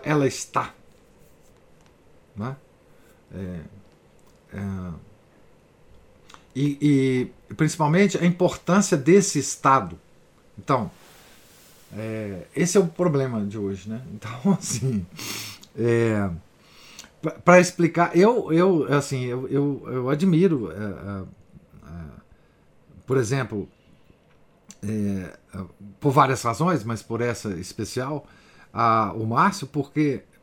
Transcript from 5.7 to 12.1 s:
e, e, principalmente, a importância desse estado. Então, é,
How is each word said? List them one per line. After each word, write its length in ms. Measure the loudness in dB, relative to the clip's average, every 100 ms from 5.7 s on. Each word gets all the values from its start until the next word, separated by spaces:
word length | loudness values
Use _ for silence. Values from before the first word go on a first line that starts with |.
| _ _ -20 _ _ -20 -20 _
e, 800 | -2 -2 2 2 4 2 0 -2 -8 -16
e, 40 |
principalmente, 640 | -2 -2 0 2 4 4 4
a 60 |
importância 720 | 0 2 0 0 2 2 4 2
desse 420 | 6 6 6 -2
estado. 600 | -4 0 4 4 2 -12 _ _ _ _ _ -16
Então, 320 | -2 -2 -2 -12 -20 -20 -20 -20 -20 -20 -20 -20 -16
é, 540 | -10 -8